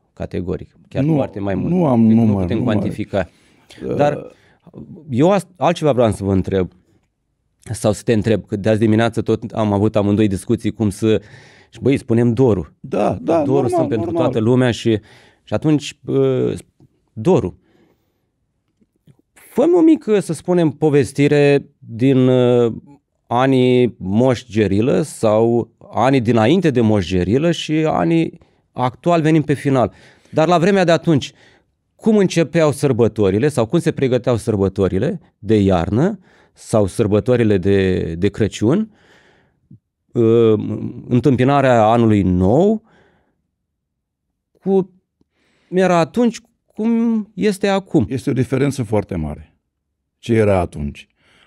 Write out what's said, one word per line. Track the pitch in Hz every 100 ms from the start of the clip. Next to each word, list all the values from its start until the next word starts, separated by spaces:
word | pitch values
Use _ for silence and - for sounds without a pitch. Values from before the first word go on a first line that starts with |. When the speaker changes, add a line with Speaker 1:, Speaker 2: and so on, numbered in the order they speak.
| _
Speaker 1:
categoric. | - 85 90 87 87 - _ _
Chiar | -
Speaker 2:
Nu, | 143
Speaker 1:
foarte | 151 104 101
mai | 101 92
mult | -
Speaker 2:
nu | 180 160
am | 117 113
Speaker 1:
decât | 113
Speaker 2:
număr, | 110 101
Speaker 1:
putem | 87 104
Speaker 2:
număr. | 113
Speaker 1:
cuantifica. | 104 101 - 98 101 87 _ _ _ _ - 127
Speaker 2:
Uh. | 123
Speaker 1:
Dar | 147 - - - _ _ _ - - - 156
eu | 120 165
as-, | 202 - -
altceva | 143 175 151
vreau | 120 117
să | 98
vă | 98
întreb, | 95 92 95 87 - _ _ _ _ _ _ _ _
sau | - 107 110
să | 98
te | -
întreb, | 110 107 104 -
că | 104
de | 98
azi | 107
dimineață | 110 107 117 113
tot | 101 110 113
am | - 107
avut | 101 107 110
amândoi | 101 101 107
discuții | 92 - 113 107
cum | - 107
să... | - 110 104 - - - - _
Și, | -
băi, | 110 139
spunem | - 117 120
Doru. | 113 131 92 76 _
Speaker 2:
Da, | 135 190 208 -
da, | 254 330
Speaker 1:
Doru | 285
Speaker 2:
normal, | - -
Speaker 1:
sunt | 349 -
pentru | - -
Speaker 2:
normal. | 339
Speaker 1:
toată | - 117
lumea | 110 127 127
și, | 113 117 107 - - _ _
și | -
atunci, | 107 156 147 143 - -
uh, | 135 135 127 123 98 - _ _ _ _
Doru, | - 110 170 90 - _ _ _ _ _ _ _ _ _ _ _ _ _ _ _ _ _
fă-mi | _ - - 311
o | 349
mică, | 320 311 - 208
să | 170
spunem, | 160 - 175 160
povestire | - 156 143 117 - 143 147 143 143 - _
din, | 117 117 131 131 127
uh, | 127 123 123 120 - - 143 _ _ -
anii | 120 135 131 127 123 123 -
Moș | 90 104 131 117 -
Gerilă | 101 101 98 123 180
sau | 151 - 113 107 117 120 110 _
anii | - 101 123 139
dinainte | 110 113 110 185 170
de | 123
Moș | 110 107 82
Gerilă | 92 90 127 170
și | 156 -
anii | 156 156 - 165 165 165 - _ _ _
actual, | - 123 - 170 170
venim | 151 160
pe | 147
final. | 139 143 131 107 - - _ _
Dar | - 160
la | 175
vremea | 180 196
de | 175
atunci, | 160 165 143 - - _ _ _ _ _ _
cum | 220 214
începeau | 180 165 156 170 156
sărbătorile | 147 143 117 110 110 101 98 147
sau | 127 110
cum | 175
se | 160
pregăteau | - 131 123 131 117
sărbătorile | - 104 95 98 92 90 131 196 _ _
de | 101 107
iarnă | 95 90 82 104 180 214 _ _ _
sau | _ - 110 98
sărbătorile | - 104 104 101 123 110 101
de, | 92 98 95 92 85 85
de | 98
Crăciun, | - 101 - 107 180 220 _ _ _ _ _ _ _ _ - _ _ _
uh, | 123 113 117 113 107 107 110 113 123 -
întâmpinarea | 123 147 123 127 143 135 120 107
anului | 120 113 104
nou, | 92 90 92 131 202 220 - _ _ _ _ _ _ _ _ _ _ _ _ _ _ _ _
cu, | _ 185 196 185 _ _ _ _ _ _ _ _
era | 180 185 175
atunci, | 165 220 240 226 - _ _
cum | - 220 233 233 226 202
este | - 202 190 202
acum? | 196 196 165 107
Speaker 2:
Este | 131 -
o |
diferență | 127 123 131 143 131
foarte | 107 107 - 90
mare. | 76 73 78 _ _ _ _ _ _ _
Ce | -
era | 113 104 95
atunci? | 85 78 71 - - _ _ _